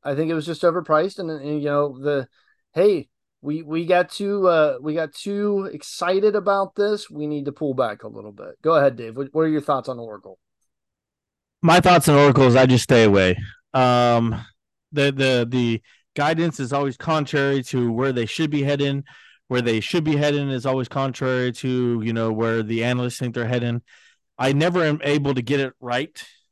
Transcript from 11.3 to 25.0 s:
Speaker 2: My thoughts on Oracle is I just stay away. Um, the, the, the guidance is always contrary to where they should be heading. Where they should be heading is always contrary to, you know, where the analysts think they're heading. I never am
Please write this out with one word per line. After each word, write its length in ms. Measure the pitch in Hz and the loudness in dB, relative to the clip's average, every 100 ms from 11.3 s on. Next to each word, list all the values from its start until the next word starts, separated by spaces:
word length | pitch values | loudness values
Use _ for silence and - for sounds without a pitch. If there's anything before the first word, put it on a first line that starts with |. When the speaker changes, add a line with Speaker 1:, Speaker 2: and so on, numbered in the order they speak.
| _ _ _ | _ _ _
Speaker 2:
My 180 | 170 175 | 4 6
thoughts 280 | 185 175 156 | 6 6 6
on 80 | 143 | 6
Oracle 260 | 143 135 | 6 6
is 120 | 131 123 | 6 6
I 100 | 131 | 6
just 180 | 127 | 4
stay 200 | - 123 | 4 6
away. 340 | 110 98 92 90 - - _ | 6 6 4 0 -6 -16 _
Um, 720 | 131 127 123 120 117 117 113 - _ _ _ _ | 0 4 4 4 2 0 -4 -10 _ _ _ _
the, 180 | 147 139 | -2 0
the, 360 | 135 131 127 117 | 2 0 2 0
the 340 | 123 120 113 _ _ _ | 0 0 -2 _ _ _
guidance 460 | - 147 160 170 - | -2 0 0 -2 -4
is 140 | 127 | -6
always 240 | 139 139 123 | -2 -4 -4
contrary 640 | - 156 143 147 139 139 | -4 -2 0 0 0 -2
to 260 | 123 127 120 | -2 -2 -2
where 220 | 113 135 | -2 -2
they 140 | 123 113 | -2 -4
should 240 | - 156 | -4 -2
be 120 | 147 | -2
heading. 420 | 139 143 143 139 143 - _ _ _ | -2 -2 -2 -4 -8 -20 _ _ _
Where 140 | 127 | -2
they 180 | 120 113 | 0 -2
should 240 | - 180 | -2 -2
be 120 | 156 147 | 0 0
heading 340 | 147 143 139 | 0 0 -4
is 160 | 131 135 | -4 -2
always 220 | 131 123 | -2 -4
contrary 640 | 139 135 120 131 127 123 | -4 -4 -2 -2 0 -2
to, 500 | 120 127 127 123 117 | -4 -4 0 0 -2
you 100 | 113 | -2
know, 200 | 113 113 | -2 -2
where 300 | 110 113 113 | 0 0 -2
the 220 | 107 113 | -2 -2
analysts 340 | 117 123 123 - | -2 -2 -4 -6
think 160 | 127 | -8
they're 120 | 120 113 | -6 -4
heading. 340 | 123 120 120 _ _ _ _ _ - | -2 -2 -6 _ _ _ _ _ -4
I 140 | 131 | 0
never 320 | 139 170 180 | 2 2 2
am 160 | 160 147 | 0 0